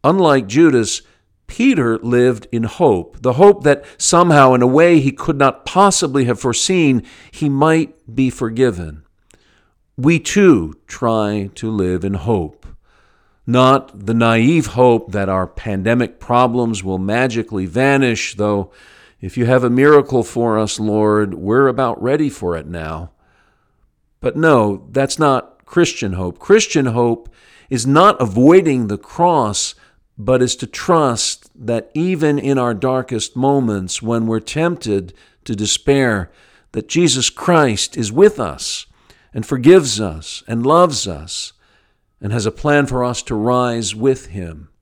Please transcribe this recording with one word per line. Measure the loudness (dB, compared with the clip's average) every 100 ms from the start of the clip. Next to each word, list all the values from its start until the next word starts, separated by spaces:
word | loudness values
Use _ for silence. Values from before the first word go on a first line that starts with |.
Unlike | 2 2 4 2 0
Judas, | 2 4 4 -2 -6 _ _ _ _ -18
Peter | 0 0 2 0 -2
lived | 0 2 2 0 -6
in | -6
hope, | -6 0 2 2 -4 -6
the | -4
hope | 6 6 6
that | 0 0 -4 -6
somehow, | 0 2 4 6 6
in | 6
a | 4
way | 4 4 4
he | 2
could | -4 -6 0
not | 0 -2 -4
possibly | 2 2 2 -2 -2 -2
have | -2
foreseen, | -2 -2 -2 2 2 0 -4 -20 -20
he | -6 -2
might | 2 2 2 -2 _ -10
be | -2 -2
forgiven. | -2 -8 0 0 0 -12 -14 _ _ _ _ _ _ _ _ _ -4
We | 0 0
too | 0 4 4 4 0 -12 _
try | -6 -2 -2 -2 -4 -8 -10
to | -8
live | -4 -2 -2
in | -4
hope. | -6 -2 -2 -4 _ -20 -20 _ _ _ _ _ _ -2
Not | 2 4 2 -2 -14 -4
the |
naive | 0 2 2 2 2 0
hope | 2 4 2 -2
that | -6 -2
our | -2 -4
pandemic | -8 -8 -4 -2 0 -2 -8
problems | -2 0 2 0 -4 -4
will | -6 -6
magically | -4 -2 -2 -4 -6 -6
vanish, | -6 -2 0 2 0 -2 -6
though | -4 -2 -2 -4 _ -20 _ _ _
if | -10 -4
you | 2
have | 2
a | 2
miracle | 4 6 6 4 -2
for | -2 -4 -2 0
us, | -2 -4
Lord, | -2 0 2 0 -2
we're | -6 -2 2 2
about | 0 -4 -4
ready | -4 -2 -2
for | -4 -8 -6
it | -8
now. | -10 -10 -10 -14 _ _ _ _ _ _ _ _ _ _ _
But | -6 0
no, | 2 2 2 -4 -6
that's | -4 -2 0
not | 0 0 -4 _
Christian | _ 0 0 -2 -6
hope. | -6 -6 -8
Christian | 2 2 4 -2 0
hope | 0 0 -2 -8 _ _ _ _
is | -4 2
not | 6 4 4
avoiding | -2 4 6 6 4 -2 -2
the | -6
cross, | -8 -2 0 2 0 -4 -8 -12 _ _ _ -10
but | -2 0
is | 0 -2
to | -10
trust | -8 0 2 2 -2 -6 -8 _
that | _ -6 -6 -6
even | -6 -4 0 0 0
in | 0 -2
our | -2
darkest | -2 -2 -4 -4 -8 -8 -2
moments, | 0 0 -2 -4 -6 -8
when | -4 -4 -2
we're | -4
tempted | -6 -4 -4 -4 -4 -6 -6 _ _ _
to | -10
despair, | -6 -4 -2 0 0 0 -2 -6 _ _ _ _
that | -12 -4
Jesus | 0 0 0 -4
Christ | -4 0 2 2 -2 -6 -6
is | -4
with | 2 2 2
us | -8 -8 -10 -10 -14 _ _ _ _
and | -12 -6
forgives | 2 6 6 4 -4
us | -6 -8 -14 -18 -8
and | -4 2
loves | 2 2 0 -8
us | -10 -12 -14 -14 _ _ _ _ _ _ _
and | -6
has | -4 -4
a |
plan | -4 0 0 0
for | -2
us | -4 -6
to | -8
rise | -4 0 0 -2 -4 -8
with | -2 -2 -2 -8
him. | -12 -12 -14 -20 _